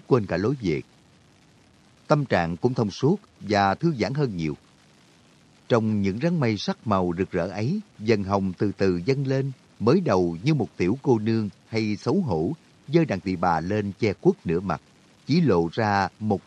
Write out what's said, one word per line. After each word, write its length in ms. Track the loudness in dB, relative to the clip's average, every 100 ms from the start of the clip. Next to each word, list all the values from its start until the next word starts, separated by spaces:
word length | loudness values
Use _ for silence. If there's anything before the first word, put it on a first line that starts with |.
| 0
quên 200 | 0 2
cả 100 | -2
lối 180 | -2 -2
về. 180 | -2 -4 -6 _ _ _ _ _ _ _ _ _ _ _ 0
Tâm 180 | 0
trạng 320 | 2 0 0 -2
cũng 180 | -2
thông 160 | 0 -4
suốt 300 | 0 0 0 -4 -14
và 340 | -2 2 2
thư 200 | 2 0
giãn 200 | 0 -2
hơn 220 | -2 -4 -2
nhiều. 200 | -4 -6 _ _ _ _ _ _ _ _ _ _ 0
Trong 340 | 0 2 0
những 160 | 0 0
ráng 220 | -2 0
mây 160 | 0 -2
sắc 300 | -4 -6 -2
màu 260 | 0 0 -2
rực 120 | -2
rỡ 180 | -2 -4
ấy, 320 | -4 -4 -4 -6 -6
dần 260 | 0 0
hồng 280 | 2 0 -2 -2
từ 140 | -2
từ 280 | 0 0 0
dâng 220 | 0 -2 0
lên, 260 | -2 -4 -8 _ -4
mới 200 | 2 2
đầu 360 | 4 2 2 0
như 120 | 0
một 140 | 0 0 -2
tiểu 220 | -2 0
cô 160 | 2 2
nương 300 | 2 -2 -2 -8 -8
hay 280 | -4 -2 -2
xấu 240 | -2 0
hổ, 320 | 0 0 -2 -4 _ _ 0
giơ 160 | 2
đàn 160 | 2 -2
tỳ 160 | -4 0
bà 240 | 0 0
lên 320 | 0 -2 -4 -2
che 140 | -2
khuất 340 | 0 0 0 0
nửa 140 | -2
mặt, 200 | -2 -6 _ _ _ _ -2
chỉ 140 | 2
lộ 280 | 4 4 2
ra 360 | 0 0 2 0 -4
một 200 | -4 -2